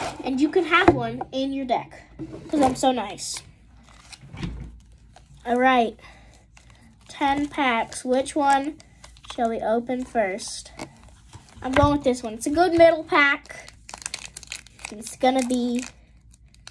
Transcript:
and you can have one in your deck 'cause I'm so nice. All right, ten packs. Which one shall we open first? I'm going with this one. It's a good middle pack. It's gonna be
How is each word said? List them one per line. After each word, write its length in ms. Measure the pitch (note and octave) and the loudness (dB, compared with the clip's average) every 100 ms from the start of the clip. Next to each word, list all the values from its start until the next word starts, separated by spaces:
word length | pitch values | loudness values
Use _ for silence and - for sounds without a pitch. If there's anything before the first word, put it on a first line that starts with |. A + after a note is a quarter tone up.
| - - | -8 -8
and 180 | - C4 | -6 0
you 80 | D4+ | 2
can 160 | F#4+ D#4+ | 2 4
have 280 | E4+ F#4+ | 4 6
one 280 | C4+ A#3 A#3+ - | 4 2 -8 -8
in 220 | C4 C4+ | -6 -4
your 120 | C4+ C4 | -4 -2
deck 360 | G#3+ - - - - - - - | -2 -4 -18 -20 -16 -14 -14 -4
'cause 140 | D#4 | 2
I'm 140 | C4 B3+ | 2 2
so 160 | C4+ | 0
nice. 500 | B3+ G3+ F3+ - - - - - - - - - - - - - - - - - - - - - - A#3+ | 0 -4 -10 -12 -12 -14 -20 -20 -20 -20 -20 -20 -20 -18 -10 -10 -10 -14 -18 -20 -20 -20 -20 -20 -12 -2
All 120 | A#3+ | 2
right, 400 | B3+ B3+ A3+ - - - - - _ - - - - _ - | 4 4 2 -4 -20 -20 -20 -20 _ -20 -20 -20 -20 _ -16
ten 400 | - C#4+ C#4 C#4+ | -4 -2 0 -2
packs. 560 | - C4+ A3+ - - | -2 0 0 -4 -6
Which 320 | B3+ B3+ C4+ D#4+ | -2 -2 0 0
one 440 | C#4+ C#4 C#4 D#4 - - - - - - | 2 2 0 -8 -16 -20 -20 -20 -14 -4
shall 140 | A#3 | -2
we 100 | A3+ | -2
open 440 | G3+ A3+ A#3 B3+ | -2 -2 -2 -6
first? 680 | B3+ A#3+ G3+ G3 - - - - - - - - - - - - | -4 -2 -2 -2 -8 -14 -16 -16 -18 -18 -20 -20 -20 -20 -20 -12
I'm 120 | C4 | -2
going 200 | C4+ C#4+ | 4 4
with 100 | C#4+ | 4
this 200 | C4+ B3 | 0 -2
one. 100 | A3+ | -4
It's 140 | A3 - | -8 -2
a 40 | |
good 220 | D4 F4+ | 2 4
middle 300 | E4+ E4 D#4+ | 8 8 6
pack. 680 | D#4+ E4 C#4+ C#4+ - - - - - - - - - - - - - - - | 2 2 4 2 -6 -20 -20 -20 -20 -14 -14 -14 -16 -18 -16 -18 -18 -20 -16
It's 240 | G#3+ A3+ - | -14 -14 0
gonna 300 | C4 C4 B3 | 2 2 0
be 400 | B3 B3 A#3+ B3+ - _ - - - - _ - | -2 -2 -4 -6 -14 _ -20 -20 -20 -20 _ -20